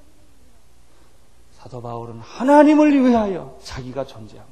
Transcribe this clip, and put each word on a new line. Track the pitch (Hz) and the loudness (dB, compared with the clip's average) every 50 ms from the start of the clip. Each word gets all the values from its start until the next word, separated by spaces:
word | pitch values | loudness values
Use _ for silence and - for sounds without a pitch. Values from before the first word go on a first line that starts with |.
| - - - - - - - - - - - - - - - - - - - - - - - - - - - - - - - | -20 -20 -20 -20 -20 -20 -20 -20 -20 -20 -20 -20 -20 -20 -20 -20 -20 -20 -20 -20 -20 -20 -20 -20 -20 -20 -20 -20 -20 -20 -20
사도 | - - 117 127 123 117 | -20 -20 -18 -18 -16 -14
바울은 | 120 117 117 117 117 113 117 | -12 -12 -12 -14 -14 -16 -18
하나님을 | 113 - - - 233 269 285 294 294 294 302 294 302 302 285 | -20 -18 -10 -4 0 4 6 6 6 6 6 4 4 4 4
위하여 | 277 254 254 233 226 214 202 185 156 143 - - - - | 2 2 2 2 0 0 -2 -6 -8 -10 -14 -18 -20 -18
자기가 | - - 131 123 127 123 139 135 | -16 -14 -14 -14 -12 -10 -10 -10
존재한 | - - 110 107 104 104 110 107 - | -10 -14 -18 -20 -20 -20 -20 -20 -20